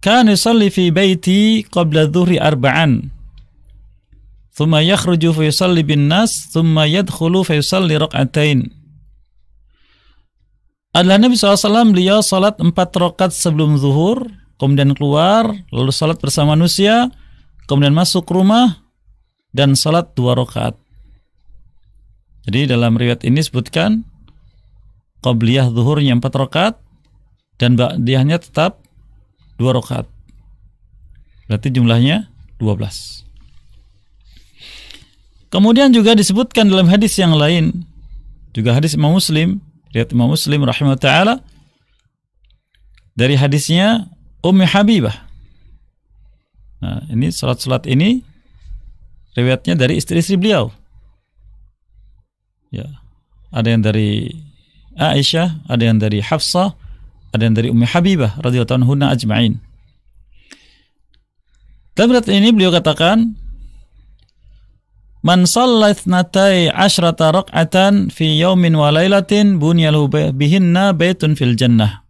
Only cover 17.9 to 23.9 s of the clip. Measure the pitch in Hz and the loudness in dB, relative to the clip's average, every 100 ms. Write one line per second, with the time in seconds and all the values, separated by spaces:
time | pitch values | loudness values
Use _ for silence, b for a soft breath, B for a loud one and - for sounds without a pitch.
17.9 | 151 175 185 170 175 190 226 247 170 _ | 2 0 -2 -2 0 2 4 2 0 _
18.9 | _ _ _ _ _ _ - 139 139 156 | _ _ _ _ _ _ -2 0 2 0
19.9 | 165 175 - 123 123 127 - 120 113 _ | -2 -2 -4 -2 0 -2 -4 -6 -8 _
20.9 | _ - - _ _ _ - - _ _ | _ -20 -20 _ _ _ -20 -20 _ _
21.9 | _ _ _ _ _ - 151 147 120 117 | _ _ _ _ _ -6 -4 -2 0 0
22.9 | 113 120 120 131 135 156 123 110 - 180 | 0 -2 -4 -2 -2 -2 -6 -6 -4 -2